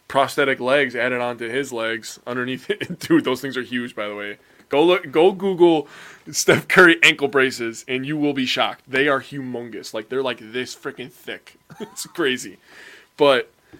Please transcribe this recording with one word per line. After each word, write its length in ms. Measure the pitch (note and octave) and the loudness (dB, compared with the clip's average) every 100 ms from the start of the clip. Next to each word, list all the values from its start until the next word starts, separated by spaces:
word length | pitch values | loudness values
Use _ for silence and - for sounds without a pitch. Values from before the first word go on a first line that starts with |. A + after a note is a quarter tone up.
| _ | _
prosthetic 500 | C#3 C3 - C#3 B2+ | 0 0 2 0 0
legs 360 | B2 D3 C3 A#2 | 2 2 2 -2
added 240 | B2 B2 | -2 -2
onto 280 | B2 A#2 A#2 | -4 -6 -6
his 240 | B2+ C3+ | -6 -6
legs 460 | A#2 A2+ A2+ - - B2 | -4 -4 -4 -8 -16 -8
underneath 420 | B2 B2 B2+ - | -6 -4 -6 -6
it. 280 | G3+ - E3+ | -8 -8 -10
<laughs> 20 | |
Dude, 240 | - D#3+ | 2 2
those 160 | B2+ B2+ | 2 -4
things 160 | C#3 B2+ | -4 -8
are 60 | |
huge, 320 | A2+ B2 A#2+ | -6 -6 -8
by 140 | A2 G#2 | -8 -8
the 60 | G#2 | -8
way. 220 | G#2 G2+ _ _ - | -10 -12 _ _ -2
Go 140 | C#3+ | 2
look, 260 | E3 F#3+ D3+ | 4 2 0
go 220 | D3+ F#3 | 4 4
Google 540 | F#3+ G3 F3 F3 D#3 C#3 - - - - | 2 -4 4 4 4 -2 -14 -20 -20 -10
Steph 360 | - - D3 - | -4 2 2 4
Curry 280 | F#3+ F3 E3 | 6 6 8
ankle 260 | D3+ D3+ C#3 | 4 4 0
braces, 560 | C3+ C3 A2+ A#2 A2 - | 2 2 0 -8 -8 -8
and 200 | C3 C3+ | -6 -4
you 100 | D3+ | -2
will 160 | D3 | -2
be 140 | C3+ B2+ | 0 -2
shocked. 380 | C3 A2 - - | 0 -2 -2 -6
They 180 | C3 D3 | 0 0
are 120 | C3+ | 0
humongous. 720 | B2 C#3+ B2+ A#2+ A#2+ G#2 - | -4 -12 -10 -10 -10 -14 -10
Like, 140 | A2+ G#2+ | -10 -6
they're, 140 | B2+ | -4
like, 160 | C3 A#2 | -4 -6
this 340 | A2 B2 B2 | -8 -8 -8
freaking 380 | - C#3+ B2+ B2 | -10 -14 -12 -18
thick. 440 | - - F#2+ - _ | -18 -14 -14 -16 _
<laughs> 180 | _ - | _ -18
It's 260 | G#3 - - | -16 -14 -14
crazy. 520 | - C#3+ B2+ F#2+ - _ - - - _ - | -4 -2 -2 -8 -18 _ -20 -20 -20 _ 2
But 340 | C#3+ B2+ - _ _ | 4 4 0 _ _